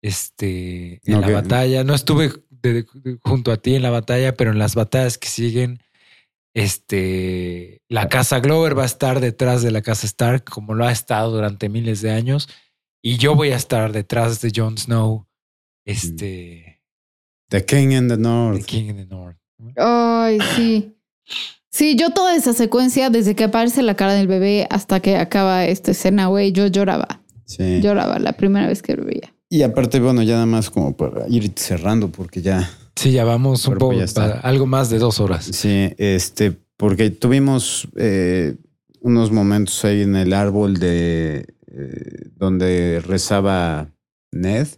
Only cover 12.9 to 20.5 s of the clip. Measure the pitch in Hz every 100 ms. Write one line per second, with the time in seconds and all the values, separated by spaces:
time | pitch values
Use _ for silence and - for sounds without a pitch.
12.9 | _ - 123 139 147 151 123 - 117 110
13.9 | 107 98 117 117 113 117 107 110 110 -
14.9 | 117 110 110 98 _ _ _ _ _ -
15.9 | 101 87 82 101 92 87 85 82 _ _
16.9 | _ _ _ _ _ _ 98 - 139 135
17.9 | 131 123 113 117 120 117 98 104 113 107
18.9 | 101 92 92 90 85 _ _ 117 131 214
19.9 | 240 233 233 226 214 190